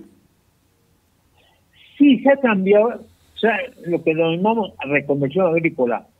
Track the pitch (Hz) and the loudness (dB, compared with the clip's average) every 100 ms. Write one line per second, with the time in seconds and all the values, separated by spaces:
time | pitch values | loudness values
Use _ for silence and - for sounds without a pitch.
0 | - _ _ _ _ _ _ _ _ _ | -16 _ _ _ _ _ _ _ _ _
1 | _ _ _ _ _ _ _ _ _ _ | _ _ _ _ _ _ _ _ _ _
2 | 285 240 277 277 254 196 190 208 233 - | 4 6 4 2 2 0 2 4 2 -4
3 | - _ _ - 214 208 175 - 170 165 | -16 _ _ -4 -4 -4 -8 -12 -6 -4
4 | 165 160 165 170 202 226 185 - 139 143 | -2 -2 -2 -2 -2 -2 -6 -10 -6 -4
5 | 139 143 139 160 180 165 160 - 123 107 | -2 -4 -2 -2 0 0 -2 -2 -4 -4
6 | - | -10